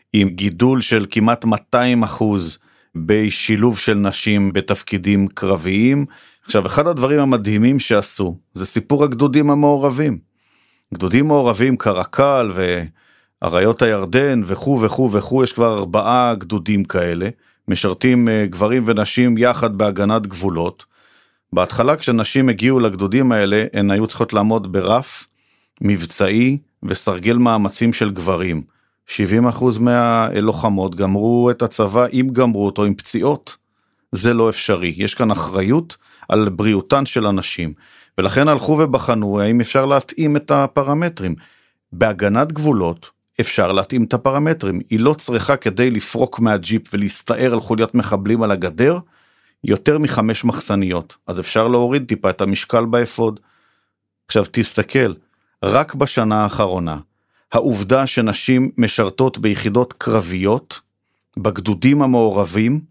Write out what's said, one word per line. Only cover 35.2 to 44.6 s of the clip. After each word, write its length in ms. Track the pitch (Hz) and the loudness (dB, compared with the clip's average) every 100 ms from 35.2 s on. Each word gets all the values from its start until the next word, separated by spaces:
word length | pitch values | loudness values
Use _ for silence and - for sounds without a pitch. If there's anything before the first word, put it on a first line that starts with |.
| 113 | -2
אחריות 680 | 101 87 95 95 147 165 - _ _ - | 0 -2 -2 0 0 -2 -14 _ _ -2
על 200 | 101 107 | 0 2
בריאותן 560 | 90 104 101 92 139 139 | 0 0 0 0 -4 -2
של 200 | 123 107 | -2 -2
הנשים. 480 | 95 - - 82 76 _ _ _ - | -2 -4 -6 -8 -10 _ _ _ -4
ולכן 300 | 95 135 151 | 0 2 2
הלכו 240 | 143 147 156 | 2 0 0
ובחנו 600 | 156 127 - 113 104 104 | 2 0 0 -2 0 0
האם 220 | 104 120 | 2 2
אפשר 240 | 110 135 135 | 2 0 2
להתאים 500 | 139 - - 156 147 | 0 -2 -4 0 0
את 160 | 147 | 0
הפרמטרים. 840 | 143 135 - 135 147 170 165 92 80 - _ _ _ _ | 0 0 -2 -2 -2 -2 -4 -6 -6 -12 _ _ _ _
בהגנת 580 | 87 110 95 101 110 156 | -2 0 2 0 0 0
גבולות 580 | 151 151 117 87 82 - _ _ - | -2 0 2 0 -4 -14 _ _ -6
אפשר 300 | 117 - 92 | -4 0 0
להתאים 320 | 95 95 127 | 0 -2 -2
את 100 | 113 | -2
הפרמטרים. 680 | 120 135 139 151 160 | 0 0 0 0 -2